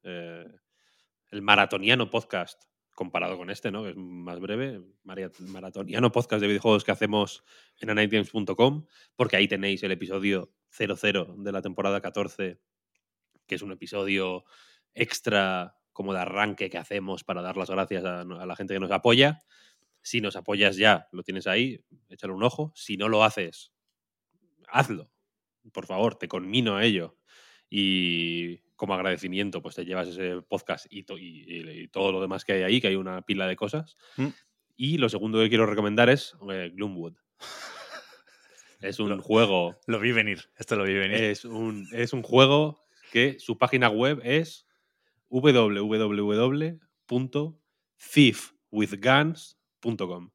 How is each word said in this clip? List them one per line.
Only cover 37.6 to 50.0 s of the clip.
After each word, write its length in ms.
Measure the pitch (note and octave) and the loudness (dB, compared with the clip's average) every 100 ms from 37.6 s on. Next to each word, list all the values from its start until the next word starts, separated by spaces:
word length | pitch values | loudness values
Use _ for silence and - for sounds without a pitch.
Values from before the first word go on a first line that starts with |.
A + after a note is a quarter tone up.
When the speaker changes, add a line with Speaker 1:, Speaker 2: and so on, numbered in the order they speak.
| - - - - - - _ _ _ _ - _ | -16 -16 -18 -18 -20 -20 _ _ _ _ -20 _
Speaker 1:
Es 200 | F#2+ G2 | -8 -4
un 80 | G#2+ | -2
Speaker 2:
Lo, 140 | G2 | -4
Speaker 1:
juego 580 | - A2 A2+ F#2+ F2 F2 - | 2 4 6 4 0 -4 -4
Speaker 2:
lo 120 | A2+ | 0
vi 140 | A2+ | 2
venir, 380 | A#2 G#2 F#2+ - _ | 2 0 -2 -10 _
esto 180 | A2 G#2+ | -4 -2
lo 80 | |
vi 80 | G2 | 2
venir. 240 | G2 F#2+ G#2 | 2 0 0
Speaker 1:
Es 300 | A2 G#2 A#2+ | 0 -2 -8
un, 420 | A2+ A2+ G#2+ G2 | -6 -6 -6 -10
es 200 | A#2 A#2+ | -4 -4
un 100 | C3+ | -4
juego 600 | A2+ B2 C3+ C#3+ D3+ D3+ _ _ - | 2 6 8 6 2 -4 _ _ -4
que 260 | A#2 C3 C3+ | 2 2 0
su 180 | - A2+ | -8 0
página 320 | B2 C3 A#2+ | 2 4 4
web 320 | G#2+ B2+ D3 | 4 2 0
es 440 | A#2+ C#3+ D#3+ - _ _ _ _ _ _ _ | 0 0 0 -10 _ _ _ _ _ _ _
w 240 | B2+ D3 | 4 6
w 840 | B2+ A2 G2+ G#2 A2 G#2+ G#2 G#2 G#2+ | 8 6 4 0 2 2 0 2 2
w 420 | B2 C#3+ D#3+ E3 _ _ _ | 2 2 -4 -6 _ _ _
punto 520 | B2 C3 D3 D3+ D#3+ _ _ _ _ - | -4 -2 -4 -6 -10 _ _ _ _ -2
thief 400 | - C3+ G2+ - _ _ | 8 8 8 -6 _ _
with 300 | G#2+ G#2 G2 | -2 -2 0
guns 560 | A2+ C3+ D3+ E3 - _ _ _ | 4 4 4 -4 -12 _ _ _
punto 260 | A#2 A2 | -6 -4